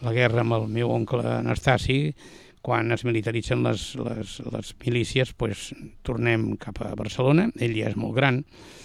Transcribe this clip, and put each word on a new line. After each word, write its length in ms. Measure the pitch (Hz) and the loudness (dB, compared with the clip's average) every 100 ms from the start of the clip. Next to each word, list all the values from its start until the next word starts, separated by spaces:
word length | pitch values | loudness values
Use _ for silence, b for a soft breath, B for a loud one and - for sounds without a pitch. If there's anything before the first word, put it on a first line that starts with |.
la 120 | 123 | -2
guerra 280 | 117 123 117 | 2 4 4
amb 140 | 117 | 2
el 140 | 117 110 | 2 0
meu 180 | 110 120 | 0 0
oncle 320 | 117 113 123 | 0 0 0
Anastasi, 920 | 117 117 117 123 - 127 - 135 151 - B B B B | 0 0 -2 0 4 4 2 0 0 -4 B B B B
quan 280 | - 117 113 | -2 0 0
es 140 | 113 | 0
militaritzen 580 | 123 113 107 117 - 123 | 0 0 0 -4 -2 0
les, 300 | 120 113 - 127 | 0 0 -4 -8
les, 400 | 117 113 104 - - | -6 -6 -8 -10 -4
les 240 | 104 - - | -4 -4 -4
milícies, 520 | - 120 117 131 127 - | -2 0 2 2 0 0
pues, 320 | 117 104 - - - - | -4 -4 -10 -14 -16 -10
tornem 540 | - 117 117 113 107 104 | -6 0 2 2 0 -4
cap 240 | - - | -8 -8
a 140 | 104 101 | -8 -6
Barcelona. 560 | 110 - 127 156 226 - | -6 0 4 6 4 0
Ell 160 | 120 110 | -2 0
ja 160 | 107 | -2
és 20 | |
molt 220 | 104 107 110 | -2 -2 0
gran, 240 | 139 127 - B B B | 2 0 -2 B B B